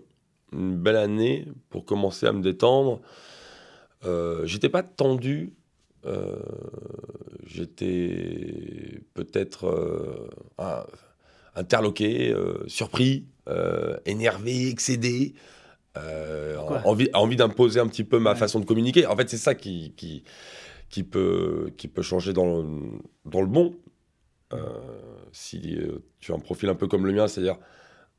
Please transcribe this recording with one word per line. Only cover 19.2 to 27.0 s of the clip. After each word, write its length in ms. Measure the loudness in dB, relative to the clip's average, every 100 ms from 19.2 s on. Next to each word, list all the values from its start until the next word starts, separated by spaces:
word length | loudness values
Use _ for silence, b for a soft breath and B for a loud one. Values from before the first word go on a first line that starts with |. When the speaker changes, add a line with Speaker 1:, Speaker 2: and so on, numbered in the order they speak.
| 0
Speaker 1:
c'est 80 | 0
ça 180 | 0
qui, 380 | 0 -4 -8 -10 -12
qui, 260 | -12 -12 -16 B B B B B B
qui 140 | -8
peut, 680 | -2 2 2 2 0 -2 -6 -10
qui 120 | -10
peut 140 | -6
changer 300 | -2 -2 0
dans 140 | 2 2
le, 180 | 2 -2 -6 -8 -12 -16 _
dans 160 | -4 0
le 60 | 4
bon. 260 | 6 4 2 -20 _ _ _ _ _ -12
Euh, 20 | -8 -8 -10 -14 -16 -18 -20 -20
si, 440 | -18 -14 -10 -6 -4
euh, 220 | -4 -8 -12 _
tu 120 | -6
as 40 | -6
un 20 |
profil 300 | -4 -4 -2
un 40 |
peu 120 | 0 2
comme 200 | 2